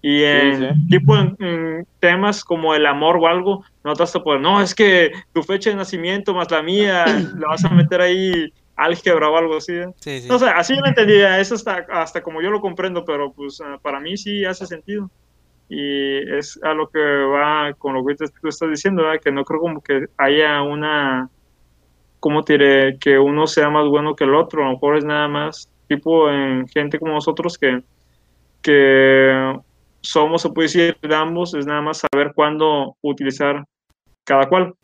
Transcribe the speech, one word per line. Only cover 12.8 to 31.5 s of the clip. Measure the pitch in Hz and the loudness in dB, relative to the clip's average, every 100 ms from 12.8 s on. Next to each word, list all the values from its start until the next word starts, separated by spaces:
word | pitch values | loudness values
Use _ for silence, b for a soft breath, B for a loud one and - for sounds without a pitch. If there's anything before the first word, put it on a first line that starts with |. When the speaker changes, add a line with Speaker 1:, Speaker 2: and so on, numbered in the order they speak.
| 185 175 | -6 -6
Speaker 1:
pero, | 170 147 143 | -6 -6 -6
pues, | 135 143 135 | -8 -16 -14
ah, | 151 139 | -16 -12
para | 147 139 | -8 -8
mí | 151 202 | -8 -10
sí | 208 202 190 | -8 -6 -6
hace | 185 180 | -6 -10
sentido. | 165 170 208 196 _ _ _ _ _ _ | -14 -10 -10 -10 _ _ _ _ _ _
Y | 147 143 143 139 139 143 | -10 -6 -4 -4 -6 -6
es | 143 147 - | -8 -8 -8
a | 156 | -4
lo | 156 151 | -2 -4
que | 160 | -2
va | 147 143 139 139 147 151 147 | 0 0 0 0 0 0 -2
con | 143 139 | -6 -6
lo | 131 | -4
que | 131 143 | -4 -4
tú, | 156 _ | -8 _
tú | 156 | -10
estás | 147 160 | -6 -4
diciendo, | 151 196 190 | -2 -2 0
¿verdad? | 156 156 | -2 -2
Que | 151 | -2
no | 139 | -4
creo | 135 156 | -4 -4
como | 170 156 | -4 -6
que | - 139 135 - | -4 -4 -4 -2
haya | 139 143 151 147 | 0 2 2 0
una, | 143 147 151 151 139 131 127 _ _ _ _ _ _ _ _ _ | -4 -4 -4 -2 -2 -2 -6 _ _ _ _ _ _ _ _ _
¿cómo | 151 151 | -2 -2
te | 151 | 2
diré? | 147 139 135 135 135 | 4 6 4 2 0
Que | - 139 | 2 4
uno | 139 147 156 | 4 2 0
sea | 151 147 | 0 2
más | 151 151 | 2 2
bueno | 147 151 143 | 0 -2 -2
que | |
el | 139 | 2
otro, | 143 165 156 | 2 0 -2
a | 139 | -2
lo | |
mejor | 127 143 151 | -2 0 0
es | |
nada | 147 151 147 | 0 -4 -2
más, | 147 151 156 - _ _ | -4 -8 -10 -20 _ _
tipo, | 147 160 165 151 | -4 2 2 4
en | 139 139 131 127 | 2 -2 -4 -4
gente | - 147 151 | -4 -4 -6
como | 160 | -4
nosotros | 151 147 156 170 170 | -4 -4 -4 -6 -2
que, | 139 127 - _ _ _ _ _ _ _ | -2 -2 -8 _ _ _ _ _ _ _
que | - 147 135 135 135 135 135 131 131 131 _ _ _ _ | 2 6 6 6 6 6 4 2 -2 -6 _ _ _ _
somos, | - 160 151 165 | -4 0 2 0
se | 165 | -2
puede | 151 156 | -2 0
decir, | 170 170 165 | 2 0 0
de | 151 | -2
ambos, | 156 160 170 175 | -2 0 -4 -4